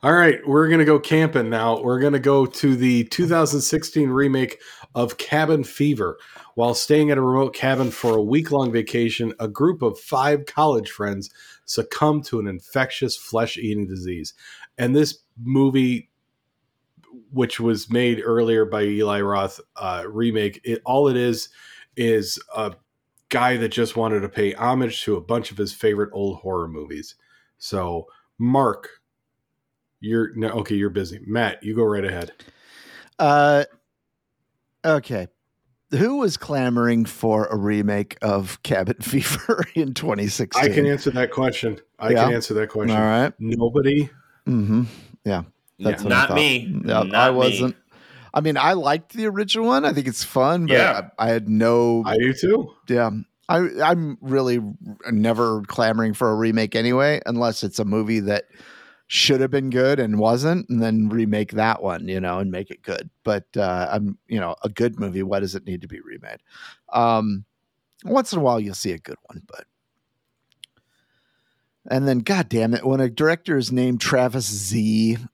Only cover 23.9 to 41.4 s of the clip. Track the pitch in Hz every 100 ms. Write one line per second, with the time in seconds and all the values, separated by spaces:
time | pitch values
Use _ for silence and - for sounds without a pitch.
23.9 | 117 113 107 101 - 104 - 120 131 123
24.9 | 113 - 98 85 117 107 101 101 - 110
25.9 | 104 104 - 98 90 98 92 82 78 76
26.9 | 78 69 - _ _ _ _ - 101 90
27.9 | 85 - _ _ _ 120 135 131 101 -
28.9 | - _ _ _ _ _ _ _ _ _
29.9 | _ 107 113 113 117 110 113 104 104 101
30.9 | 92 92 78 92 113 110 110 104 110 110
31.9 | 104 98 87 85 - - _ _ - -
32.9 | - - _ 156 143 147 143 147 _ _
33.9 | _ _ _ _ _ _ _ _ _ -
34.9 | 156 - 117 90 _ _ _ _ _ _
35.9 | 131 208 285 233 151 - 143 127 120 120
36.9 | 117 113 - 113 107 107 107 101 107 104
37.9 | 104 104 - 107 101 92 - - 98 90
38.9 | - - 139 - 143 - 151 170 - 147
39.9 | 123 - 101 104 - - - 139 151 143
40.9 | 143 143 127 123 -